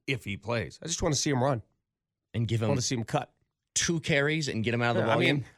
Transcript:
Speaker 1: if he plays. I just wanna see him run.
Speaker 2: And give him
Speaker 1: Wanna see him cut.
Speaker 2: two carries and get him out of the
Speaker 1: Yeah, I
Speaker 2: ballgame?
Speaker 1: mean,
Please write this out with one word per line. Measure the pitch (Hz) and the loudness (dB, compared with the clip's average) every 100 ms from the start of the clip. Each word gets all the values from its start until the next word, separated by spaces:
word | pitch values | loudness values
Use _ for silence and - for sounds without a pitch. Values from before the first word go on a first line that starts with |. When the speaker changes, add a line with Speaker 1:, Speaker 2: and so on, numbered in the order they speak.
| - | -8
Speaker 1:
if | 135 - | -6 -6
he | 98 | -8
plays. | 104 117 92 - | -4 -4 -4 -10
I | 165 | -8
just | - | -4
wanna | 170 139 | 0 0
see | 151 | 0
him | 131 | 2
run. | 135 120 - _ _ _ _ _ _ | 2 0 -6 _ _ _ _ _ _
Speaker 2:
And | 113 110 | -4 0
give | 113 | 0
him | 113 | 2
Speaker 1:
Wanna | 139 | 0
see | - 127 | 0 -4
him | 110 | -2
cut. | - - _ _ _ _ - | -4 -4 _ _ _ _ -2
Speaker 2:
two | - 170 | 0 0
carries | - 147 143 156 139 | 2 2 2 0 -2
and | 113 | -2
get | 113 | 0
him | 117 | 2
out | 120 113 | 2 2
of | |
the | 113 | 2
Speaker 1:
Yeah, | |
I | 143 | 2
Speaker 2:
ballgame? | |
Speaker 1:
mean, | - 143 - | 4 2 -2